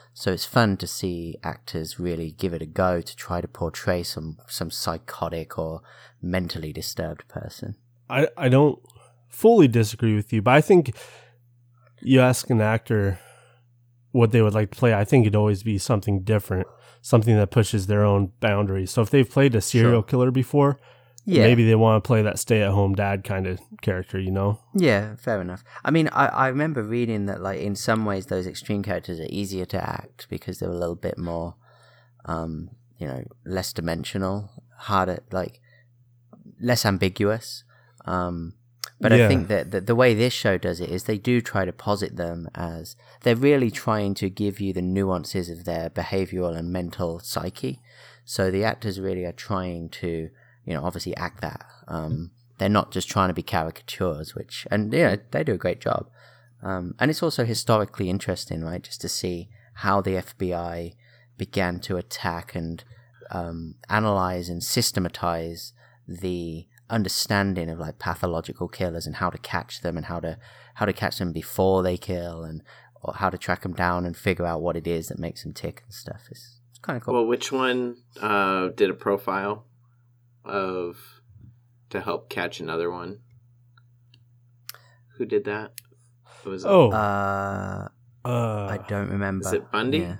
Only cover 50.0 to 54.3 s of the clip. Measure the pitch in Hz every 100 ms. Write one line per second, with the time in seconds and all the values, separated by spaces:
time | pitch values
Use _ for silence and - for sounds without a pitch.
50 | 87 82 80 _ _ _ - 80 85 90
51 | 92 - 87 - 78 - - - - 80
52 | 80 80 85 _ _ - 101 104 - 92
53 | - 104 92 87 - 92 80 - - -
54 | 92 76 78